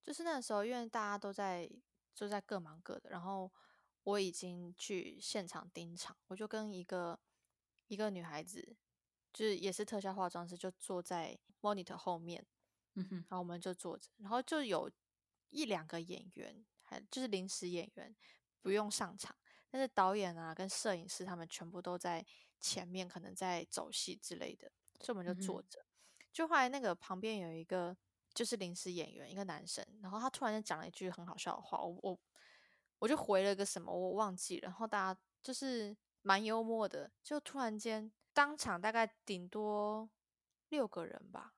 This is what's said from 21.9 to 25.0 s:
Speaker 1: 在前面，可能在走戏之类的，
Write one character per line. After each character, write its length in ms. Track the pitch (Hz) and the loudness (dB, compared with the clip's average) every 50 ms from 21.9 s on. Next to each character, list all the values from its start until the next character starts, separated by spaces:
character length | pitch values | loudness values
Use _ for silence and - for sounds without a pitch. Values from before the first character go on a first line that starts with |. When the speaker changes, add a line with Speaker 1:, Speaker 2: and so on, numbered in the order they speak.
| 180 180 | -2 0
Speaker 1:
在 260 | - 180 170 165 - - - - - - _ _ | 0 0 0 0 -2 -6 -16 -20 -20 -20 _ _
前 260 | - - - - 180 | -2 0 0 0 -2
面， 220 | 175 180 185 185 180 | -4 -4 -4 -4 -4
可 100 | - 202 | -6 -10
能 160 | 185 196 185 | -10 -8 -6
在 320 | - 190 185 180 170 - - | -2 0 2 2 2 0 -2
走 220 | - - - - | -4 -4 -4 -2
戏 240 | - - - - - | -2 -2 -2 -2 -4
之 220 | 208 - - 175 | -6 -6 -8 -6
类 180 | - - - - | -6 -6 -6 -8
的， 160 | - - - _ _ _ - _ - | -10 -14 -18 _ _ _ -20 _ -14